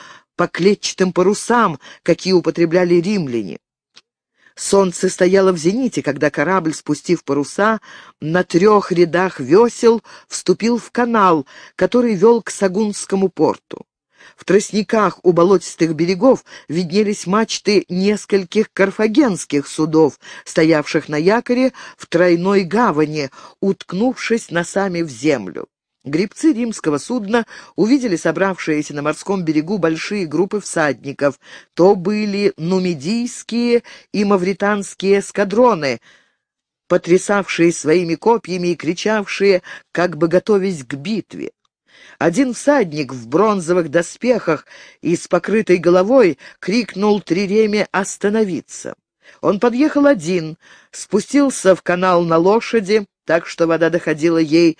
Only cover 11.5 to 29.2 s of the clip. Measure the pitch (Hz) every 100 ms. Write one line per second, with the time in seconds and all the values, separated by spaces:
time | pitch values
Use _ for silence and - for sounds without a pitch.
11.5 | - - - 185 247 240 185 226 233 -
12.5 | - 190 185 214 196 - 196 190 - 147
13.5 | - - - - _ _ _ - - -
14.5 | 196 - 202 202 226 190 - 185 170 180
15.5 | 185 - - 165 151 170 185 262 226 -
16.5 | - - 160 170 196 208 208 170 202 220
17.5 | - - 208 - 180 196 208 - 196 180
18.5 | 208 214 - 196 202 220 214 254 170 -
19.5 | 143 139 - 156 156 147 - - - -
20.5 | - 160 151 - 160 143 151 170 233 -
21.5 | 247 262 - - - - 170 180 170 185
22.5 | 202 170 208 233 151 151 151 135 - -
23.5 | _ 196 - - 180 254 - - 226 -
24.5 | 170 170 202 196 170 165 113 147 127 92
25.5 | - - _ _ _ 143 156 208 - 320
26.5 | 226 233 - 160 143 - 247 196 233 214
27.5 | - - - 214 277 240 165 165 160 196
28.5 | 175 - 151 147 147 147 147